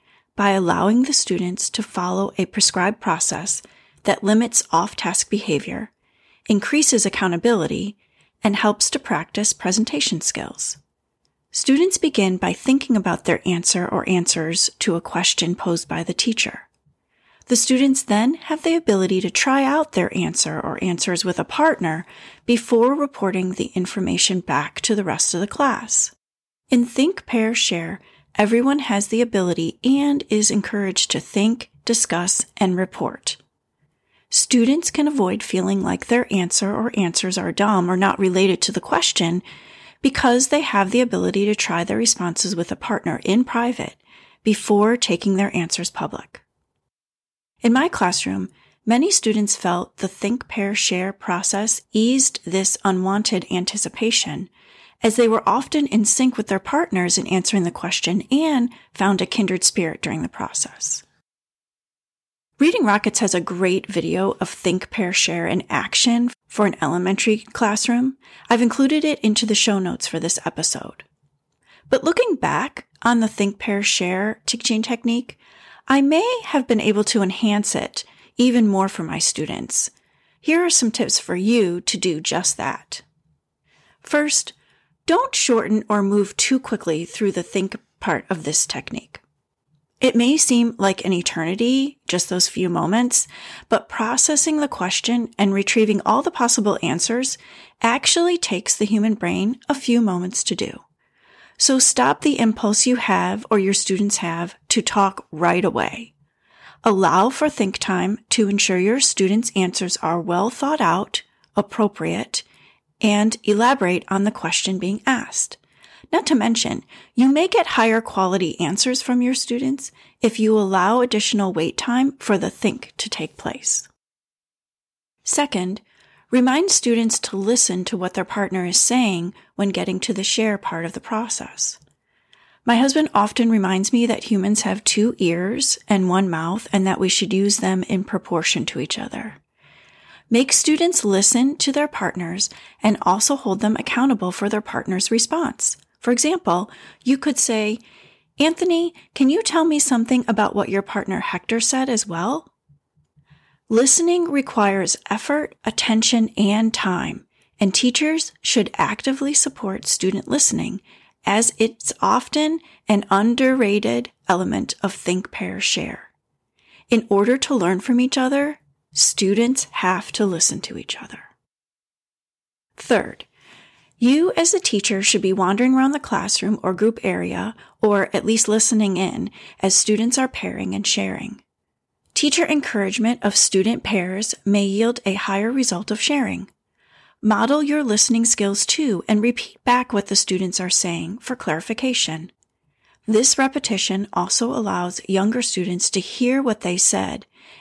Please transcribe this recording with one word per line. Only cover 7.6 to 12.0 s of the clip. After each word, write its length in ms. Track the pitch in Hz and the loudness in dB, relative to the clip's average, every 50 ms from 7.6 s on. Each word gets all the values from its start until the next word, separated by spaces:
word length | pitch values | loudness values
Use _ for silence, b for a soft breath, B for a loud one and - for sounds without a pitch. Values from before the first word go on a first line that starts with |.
| 160 - - - 190 202 - _ _ _ _ _ _ _ _ _ - | 0 -2 -4 -4 -6 -8 -10 _ _ _ _ _ _ _ _ _ -2
and 120 | 214 202 | -2 0
helps 340 | - - 208 208 208 - - | 2 2 0 2 2 -2 -2
to 80 | - | -2
practice 560 | 285 - - - 147 165 _ - 202 214 - - | -4 -4 -2 -4 -4 -4 _ -6 -2 -2 -2 -2
presentation 680 | - - 180 185 220 220 - - 294 - - - 156 | -2 -2 -2 0 0 0 0 -2 -2 -2 -2 -2 -2
skills. 560 | - - - - - - - - - - - - _ _ _ _ _ _ _ _ _ _ _ _ _ _ | -4 -4 -6 -6 -8 -10 -10 -10 -8 -8 -10 -12 _ _ _ _ _ _ _ _ _ _ _ _ _ _
Students 480 | - - - - 262 285 349 381 370 | -8 -4 2 2 4 4 4 2 2
begin 380 | - | 0